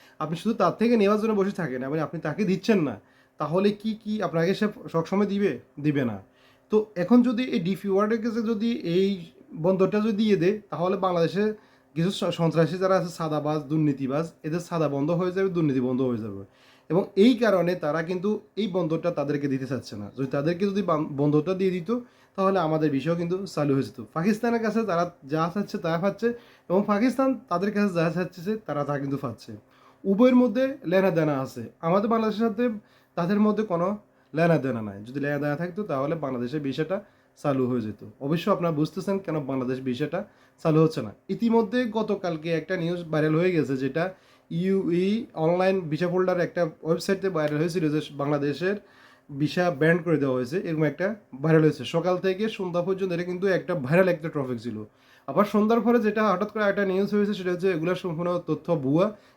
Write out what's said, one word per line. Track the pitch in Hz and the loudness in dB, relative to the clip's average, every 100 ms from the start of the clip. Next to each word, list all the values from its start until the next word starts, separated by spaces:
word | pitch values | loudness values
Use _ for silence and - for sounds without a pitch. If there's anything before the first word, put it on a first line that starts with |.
| - - | -20 -8
আপনি | 151 165 | -6 -4
শুধু | 214 | -4
তার | 226 175 | 2 0
থেকে | 165 233 233 | 2 2 4
নেওয়ার | 196 214 | 4 4
জন্য | 220 | 2
বসে | 208 196 | 0 0
থাকেন | 202 151 127 | -2 -6 -4
এবং | 135 156 | -4 -4
আপনি | 147 135 | -4 -6
তাকে | 123 160 | -6 -2
দিচ্ছেন | 190 190 - 202 | 0 0 2 2
না, | 139 101 _ _ _ - | 2 -4 _ _ _ -8
তাহলে | 147 180 202 | -2 2 2
কি, | 208 220 | 0 -6
কি | 214 214 214 | -6 -6 -4
আপনাকে | 175 165 165 | -2 0 0
সে | - 208 - 151 | 0 -2 -4 -6
সবসময় | 165 165 190 202 | -4 -2 0 0
দিবে? | 196 196 120 - - | 0 0 -2 -10 -4
দিবে | 147 143 | 0 0
না। | 120 98 - _ _ _ - | 0 -4 -12 _ _ _ -2
তো | 214 214 | 0 0
এখন | 180 175 247 | -4 4 6
যদি | 247 226 | 6 0
এই | 254 240 | -2 -2
ডিপি | 170 185 202 | -2 -4 0
ওয়ার্ল্ডের | 190 214 233 226 | 0 2 0 -2
কাছে | 220 | -4
যদি | 220 208 233 | -2 -2 -2
এই | 240 170 180 196 190 165 - - | -2 0 2 2 -2 -8 -20 -18
বন্দরটা | 165 175 185 185 208 | -2 0 2 2 2
যদি | 220 | 0
দিয়ে | 202 214 185 | 0 2 4
দেয়, | 175 214 - | 4 0 -6
তাহলে | 151 180 196 | -2 0 0
বাংলাদেশে | 185 175 165 175 214 214 _ _ _ | 0 2 2 2 -2 -2 _ _ _
কিছু | 156 175 | -2 -2
স-, | - | 0
সন্ত্রাসী | 180 165 165 156 156 180 | -4 0 2 4 2 2
যারা | 190 185 | 2 2
আছে, | 175 | 0
সাদাবাজ, | - 160 151 147 156 | -6 -4 -2 -2 -4
দুর্নীতিবাজ, | 135 156 151 139 131 143 165 - | -2 0 0 0 -2 -2 -4 -8
এদের | 156 170 | -6 -6
সাদা | 170 170 147 | -4 -2 0
বন্ধ | 139 151 | 0 0
হয়ে | 170 185 | 0 0
যাবে, | 185 196 | 0 0
দুর্নীতি | 170 151 131 | 2 2 2
বন্ধ | 127 127 | 0 0
হয়ে | 131 117 | 0 -2
যাবে। | 110 98 101 _ - _ - | -6 -10 -14 _ -20 _ -2
এবং | 165 - 190 | -2 0 6
এই | 233 | 6
কারণে | 226 226 185 170 | 6 2 4 2
তারা | 180 151 160 | 0 -2 -2
কিন্তু | 165 180 202 214 - - | -2 -4 -2 -4 -6 -6
এই | 214 | -2
বন্দরটা | 180 160 160 175 | -2 -2 -2 -2
তাদেরকে | 165 143 143 139 | -2 -2 -2 -2
দিতে | 135 127 | -2 -4
চাচ্ছে | 123 - 104 | -8 -8 -12
না। | 101 120 | -12 -8
যদি | 135 | -4
তাদেরকে | 143 151 170 202 | -2 -2 0 -2
যদি | 196 | -2
বান-, | 170 156 156 | 0 -2 -2
বন্দরটা | 139 147 151 156 | 0 2 2 2
দিয়ে | 185 190 | 0 0
দিত, | 180 165 247 240 _ _ - | -2 -2 -4 -6 _ _ 0
তাহলে | 190 190 | 2 2
আমাদের | 156 156 156 | 2 2 2
বিষয় | 135 147 | 0 -2
কিন্তু | 170 170 185 196 | -2 -2 -4 -4
চালু | 160 143 | -2 0
হয়ে | 135 | 0
যেত। | 120 - 104 | 0 -8 -10
পাকিস্তানের | 156 190 208 240 233 | -2 0 0 0 0
কাছে | 220 220 | 0 -2
তারা | 208 170 175 - | 0 0 -2 -6
যা | 135 156 165 | -4 0 0
চাচ্ছে, | 202 202 - | -2 -4 -4
তা | 165 165 | -2 0
পাচ্ছে, | 196 - 233 233 - - - | 0 0 -2 -2 -12 -20 0
এবং | 185 208 | 0 2
পাকিস্তান | 202 254 247 269 262 - | 2 2 2 0 0 -4
তাদের | 175 202 | -2 0
কাছে | 208 208 | 0 0
যা | 170 165 | 2 0
চাচ্ছে, | 165 180 - 170 214 | 0 -6 -6 -6 -6
তারা | - 147 | -4 -4
তা | 139 143 | -2 -2
কিন্তু | 139 139 | -4 -4
পাচ্ছে। | 127 110 - 104 _ _ _ _ | -6 -10 -14 -16 _ _ _ _
উভয়ের | 196 196 254 | -2 4 6
মধ্যে | 247 247 226 262 - 160 | 6 4 2 -2 -2 0
লেনা | 190 190 | 2 4
দেনা | 165 151 135 | 2 0 0
আছে, | 131 123 113 - | -4 -8 -14 -6
আমাদের | 165 196 214 | 0 2 2
বাংলাদেশের | 226 220 208 233 | 0 0 0 -2
সাথে | 214 247 208 _ _ _ | 0 -2 -4 _ _ _
তাদের | - 175 208 | -4 0 2
মধ্যে | 214 208 | 2 2
কোনো | 214 170 185 208 _ _ _ | 0 0 0 -4 _ _ _
লেনা | 151 170 156 | 2 4 4
দেনা | 131 117 | 2 -4
নাই। | 107 98 | -6 -10
যদি | 110 139 | -10 -6
লেনা | 143 143 | -4 -2
দেনা | 147 147 | -2 -4
থাকতো, | 175 170 | -6 -6
তাহলে | 160 135 143 | -4 -2 -2
বাংলাদেশের | 165 139 127 123 156 | -4 -4 -4 -4 -4
বিষয়টা | 139 139 156 196 - _ _ _ | -6 -4 -4 -4 -8 _ _ _
চালু | 151 131 123 | -2 0 0
হয়ে | 123 | 0
যেত। | 107 101 107 - | -4 -10 -16 -10
অবশ্য | 139 165 208 | -4 -2 0
আপনারা | 170 170 | 0 0
বুঝতেছেন | 147 156 190 185 196 | 0 -2 -4 -4 -4
কেন | 180 160 | -4 -6
বাংলাদেশ | 135 135 127 131 | -4 -4 -2 -4
বিষয়টা | 131 123 147 175 - _ _ _ | -4 -4 -4 -6 -8 _ _ _
চালু | 165 156 | 2 4
হচ্ছে | 156 147 | 4 0
না। | 104 - - | -8 -12 -10
ইতিমধ্যে | 190 233 226 202 247 | -2 2 2 2 0
গতকালকে | 240 220 214 202 180 160 165 | -2 -2 -2 -2 -2 -4 -2
একটা | 160 156 185 | -4 -2 -4
নিউজ | 165 175 | -2 -4
ভাইরাল | 165 156 156 | -2 0 2
হয়ে | 156 185 | 2 2
গেছে, | 170 127 131 | 2 0 -2
যেটা | 135 160 185 - _ _ - | -2 -2 -4 -8 _ _ -8
ইউই | 165 190 196 165 175 190 226 - | -2 2 2 2 2 2 0 -4
অনলাইন | - 160 180 190 190 | -2 0 2 2 2
ভিসা | 160 151 175 | -2 -2 0
ফোল্ডার | 185 185 180 | 2 2 0
একটা | 165 175 165 - | 0 0 -2 -2
ওয়েবসাইটে | 156 170 - 190 190 | -2 -2 0 -2 0
ভাইরাল | 165 151 147 | 0 0 0
হয়েছিল, | 170 175 156 | 0 0 0
যে | 151 151 | 0 -4
বাংলাদেশের | 139 143 147 143 135 180 202 - - - _ - 139 | -4 -2 0 0 -2 -2 -2 -8 -20 -20 _ -14 -2
ভিসা | 147 180 175 | -2 0 0
ব্যান | 139 156 170 | 2 4 4
করে | 170 151 | 2 2
দেওয়া | 135 | 2
হয়েছে, | 127 120 180 | 0 -2 -4
এরকম | 180 156 | -2 0
একটা | 151 147 196 220 - 131 | 0 0 -4 -4 -12 -4
ভাইরাল | 156 160 | 4 6
হয়েছে। | 156 147 | 6 2
সকাল | 120 165 175 180 | -2 -2 0 0
থেকে | 185 185 214 | 0 0 -2
সন্ধ্যা | 214 185 175 | -4 -4 -2
পর্যন্ত | 175 185 190 | -2 -2 -2
এটা | 170 | -2
কিন্তু | 180 180 196 | -4 -2 0
একটা | 170 - | 0 0
ভাইরাল | 175 127 170 185 | -4 2 4 4
একটা | 170 160 | 2 -4
টপিক | 147 127 117 | -4 -4 -4
ছিল। | 117 107 107 _ _ - - | -6 -10 -12 _ _ -18 -4
আবার | 147 | 0
সন্ধ্যার | 202 202 214 233 | 2 2 4 2
পরে | 220 240 | 4 2
যেটা | 214 214 214 | 2 2 2
হঠাৎ | 185 214 | 0 -2
করে | 220 | 0
একটা | 202 196 | 0 2
নিউজ | 190 185 202 | 0 0 2
হয়েছে, | 208 202 | 2 0
সেটা | 190 180 | 0 -4
হচ্ছে | 175 190 | 0 0
এগুলা | 165 165 | 0 -2
সম্পূর্ণ | 180 185 160 175 175 170 | -2 -4 -4 -2 -2 -2
তথ্য | 151 - 160 | -4 -2 -2
ভুয়া, | 131 156 214 - _ | 2 2 2 -2 _